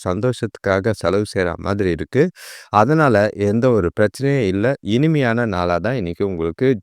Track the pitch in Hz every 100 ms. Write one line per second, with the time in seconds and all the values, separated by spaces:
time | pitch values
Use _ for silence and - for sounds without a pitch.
0 | 101 90 123 120 113 - 98 98 104 104
1 | 87 98 107 101 87 82 85 101 95 80
2 | 78 127 175 - - - - 101 117 160
3 | 147 104 107 - 101 113 127 113 85 -
4 | 104 - 135 139 98 95 117 139 98 113
5 | 160 156 123 113 117 90 87 85 98 131
6 | 87 87 101 87 82 - 131 113